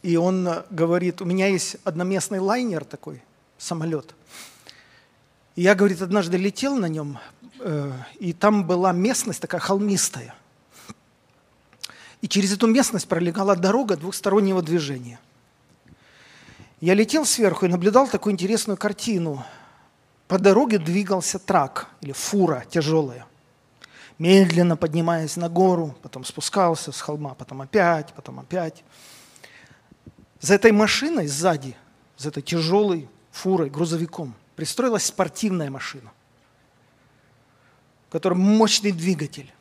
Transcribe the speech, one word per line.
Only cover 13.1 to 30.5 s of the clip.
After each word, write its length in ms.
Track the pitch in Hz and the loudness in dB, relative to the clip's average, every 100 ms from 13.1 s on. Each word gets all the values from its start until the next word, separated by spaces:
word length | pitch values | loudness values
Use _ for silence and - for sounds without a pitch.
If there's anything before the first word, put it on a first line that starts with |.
| 170 175 170 196 185 | -2 -2 -2 2 2
дорога 400 | 185 233 233 170 | 4 2 0 -4
двухстороннего 640 | 170 - 202 202 196 185 | -4 -4 2 2 4 0
движения. 580 | 156 170 143 131 120 117 _ _ _ _ _ _ _ - _ _ - - - - - _ | 0 -2 -2 -8 -12 -18 _ _ _ _ _ _ _ -20 _ _ -20 -20 -20 -20 -20 _
Я 140 | 165 | 2
летел 300 | 202 220 320 | 4 4 2
сверху 400 | 294 - 208 160 | 0 2 2 2
и 40 | 185 | 0
наблюдал 380 | 175 185 226 269 | 2 4 4 4
такую 280 | 202 208 | 0 -2
интересную 420 | 190 190 220 - 196 | -2 -2 -2 -2 -4
картину. 680 | 208 202 - 196 165 139 123 - - _ _ _ _ _ _ | -4 -4 -4 -2 -2 -6 -12 -20 -20 _ _ _ _ _ _
По 100 | 185 | 4
дороге 400 | 190 196 269 214 | 6 6 4 0
двигался 600 | 160 185 190 190 - 190 | 0 -2 -2 -4 -4 -8
трак 500 | - 185 135 - - _ | 0 0 2 -6 -14 _
или 100 | - | -12
фура 520 | 135 - 202 175 131 - | -10 -2 2 2 0 -2
тяжёлая. 560 | 170 151 160 139 123 - _ _ _ _ _ - - - - | -2 2 0 -2 -8 -20 _ _ _ _ _ -20 -20 -20 -2
Медленно 580 | 165 196 185 165 175 160 | 6 8 8 4 2 2
поднимаясь 600 | 165 160 165 170 156 175 | 0 0 0 -2 -4 -6
на 120 | 170 | -4
гору, 480 | 170 185 175 160 127 | 2 4 4 -2 -10
потом 220 | - 131 | -18 -14
спускался 680 | 127 - - 202 180 160 - | -12 -8 -4 0 0 0 -6
с 80 | - | -10
холма, 340 | - 151 147 | -8 -8 -10
потом 280 | 131 131 135 | -12 -16 -14
опять, 500 | 135 214 175 160 151 | -4 2 2 0 -4
потом 260 | - - 131 | -16 -18 -18
опять. 440 | 131 180 160 160 _ - - - - _ - - - _ _ _ - _ _ _ | -8 -6 -6 -10 _ -20 -20 -20 -20 _ -20 -20 -20 _ _ _ -20 _ _ _
За 140 | 135 | 2